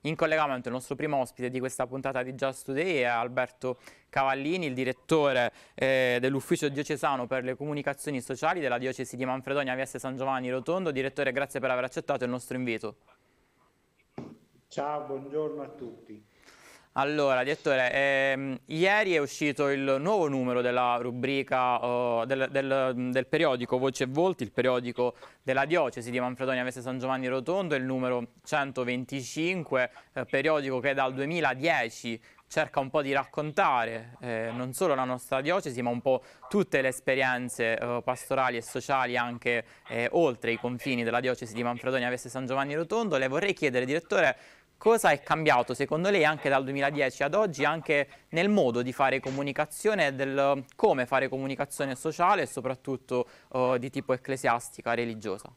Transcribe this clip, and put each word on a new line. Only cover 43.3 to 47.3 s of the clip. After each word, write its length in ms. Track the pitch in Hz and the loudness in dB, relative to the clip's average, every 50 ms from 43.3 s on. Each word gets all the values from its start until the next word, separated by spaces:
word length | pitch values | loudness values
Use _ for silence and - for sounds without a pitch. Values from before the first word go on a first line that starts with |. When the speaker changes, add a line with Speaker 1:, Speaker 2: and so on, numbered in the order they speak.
| 135 160 196 202 180 | 0 0 0 0 -2
Speaker 1:
chiedere, 320 | - 156 139 123 123 127 | 0 0 0 2 2 0
direttore, 500 | 127 143 170 - - 208 196 165 135 123 - - - - - _ _ _ _ | 2 -2 -2 -2 0 2 4 4 4 2 0 -10 -20 -20 -20 _ _ _ _
cosa 320 | - 220 233 220 - 175 | 4 4 4 6 6 4
è 80 | 147 143 | 4 4
cambiato 520 | - - 156 156 156 - 139 123 117 - 127 | 2 0 0 2 4 4 6 4 4 0 0
secondo 360 | 117 139 - 151 156 175 202 | -2 0 0 0 0 2 2
lei 140 | 202 190 151 | 4 4 4
anche 240 | 151 156 143 - | 4 2 2 0
dal 160 | 143 135 135 135 | 2 2 2 2
duemiladieci 580 | 127 139 139 139 143 147 147 139 131 - - | 0 -2 0 0 0 0 0 0 -2 0 -2
ad 120 | 139 143 | -2 0